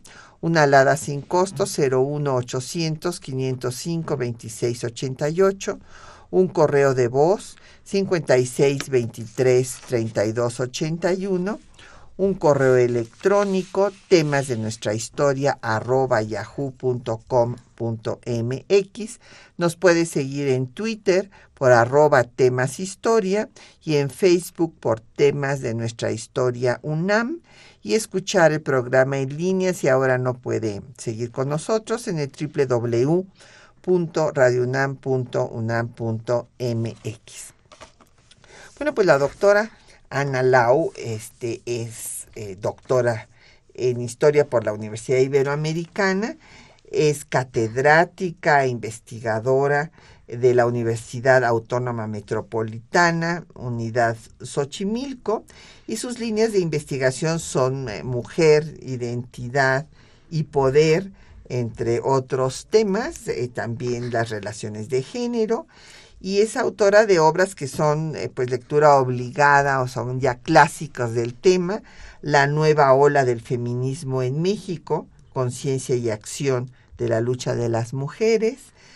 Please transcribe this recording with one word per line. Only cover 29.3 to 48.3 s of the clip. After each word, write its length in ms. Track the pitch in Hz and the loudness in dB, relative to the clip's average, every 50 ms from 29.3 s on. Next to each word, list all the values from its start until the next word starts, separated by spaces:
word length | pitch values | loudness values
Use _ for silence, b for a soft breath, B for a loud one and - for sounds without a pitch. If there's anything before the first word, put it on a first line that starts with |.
| 143 | -6
línea, 380 | 151 170 185 190 190 185 185 180 | -4 -2 -2 0 0 0 -2 -2
si 140 | 185 - 143 | 0 0 2
ahora 320 | 131 131 135 131 127 127 | 2 2 2 2 0 0
no 160 | 127 127 123 | 0 -2 -4
puede 480 | 127 - 123 117 113 110 110 101 98 - - 127 - | -6 -6 -4 -4 -4 -4 -4 -6 -6 -12 -16 -18 -12
seguir 320 | - 123 113 107 120 117 | -10 -10 -8 -8 -8 -8
con 180 | - - 131 139 | -6 -6 -4 -4
nosotros, 580 | 151 160 - - 220 220 220 - 226 240 240 226 | -4 -6 -4 -2 -4 -4 -2 -4 -8 -6 -6 -6
en 120 | 180 156 | -6 -4
el 100 | 147 131 | -6 -6
triple 380 | - - 151 143 - 156 139 131 | -8 -8 -10 -8 -2 -2 0 0
W 580 | 127 117 117 120 117 117 127 143 165 180 190 - b b b b b b b b b b | 0 -2 0 0 0 0 2 2 2 0 -2 -4 b b b b b b b b b b
punto 500 | - - 185 180 170 160 - 170 156 151 | -2 0 0 0 0 -2 -2 -2 -2 -2
radio 300 | 147 143 131 123 123 127 | 2 2 4 4 4 2
unam 360 | 123 123 127 135 135 139 135 131 | 0 -2 -2 -2 -2 -2 -4 -6
punto 500 | - 135 131 131 127 127 - 127 127 - | -4 -2 -2 -2 -2 -2 -4 -4 -4 -4
unam 400 | - 117 113 113 117 117 117 117 | -4 -6 -4 -2 -2 -2 -2 -4
punto 600 | 117 - 120 113 113 110 113 - 127 120 113 _ _ - | -6 -6 -6 -4 -4 -4 -4 -2 -2 -2 -2 _ _ -6
m 360 | 127 123 117 113 113 113 - - - | -4 -4 -2 -2 -4 -6 -8 -10 -12
x. 500 | 110 107 - _ - - - - - _ _ _ _ - - - - _ _ _ _ _ _ _ _ - B B B B B B B B - | -12 -12 -14 _ -20 -20 -20 -20 -20 _ _ _ _ -20 -20 -20 -20 _ _ _ _ _ _ _ _ -20 B B B B B B B B -6
Bueno, 160 | 285 302 277 | -4 -4 0
pues 140 | - 202 175 | 2 4 4
la 100 | 156 - | 6 4
doctora 540 | - - - - - 202 202 208 220 220 b b b b b b b - - | 4 0 -2 2 4 4 4 4 2 -2 b b b b b b b -8 -4
Ana 280 | 135 143 143 135 127 131 | -4 -2 -2 0 0 2
Lau, 480 | 131 127 127 117 117 131 156 160 131 - | 4 6 6 6 6 4 2 2 -2 -6
este, 680 | - - 113 113 107 - - - - - 117 110 - - | -8 -10 -8 -8 -8 -10 -14 -16 -12 -10 -8 -8 -8 -8
es, 640 | 120 120 117 117 117 113 - - - - - - - - | -8 -8 -8 -8 -10 -12 -12 -14 -12 -12 -12 -14 -16 -16
eh, 200 | 113 110 101 95 90 | -14 -12 -12 -12 -8
doctora 680 | 110 110 - - _ - 131 127 120 120 117 113 - _ b b b b b b b b - | -6 -8 -8 -6 _ -2 0 2 2 0 -2 -4 -8 _ b b b b b b b b -10
en 260 | - 117 127 123 120 | -4 -2 -2 -2 -2
Historia 460 | 120 117 - - - 151 147 147 143 - | -6 -10 -6 2 2 4 4 4 2 2
por 160 | - 117 107 | 0 -2 -2
la 80 | 107 | -2
Universidad 460 | 107 107 110 107 107 113 - - 131 127 | -6 -6 -8 -10 -10 -10 -4 -2 2 2
Iberoamericana, 1200 | 135 135 139 139 135 143 143 147 151 156 160 170 170 - - - 202 190 185 190 214 262 320 b b b b b b b b b b - | 2 2 2 0 2 0 -2 -4 -4 -4 -4 -6 -6 -8 -4 -2 -2 0 0 -2 -2 -4 -8 b b b b b b b b b b -8
es 340 | - - 151 151 147 147 - | -2 2 2 2 2 -2 -6
catedrática 1400 | - - 139 123 - - 127 113 110 110 131 135 147 151 160 175 170 - - 196 175 | -4 -4 -4 -2 -2 -2 -2 -2 -2 -2 0 4 6 6 6 4 2 -2 -8 -8 -8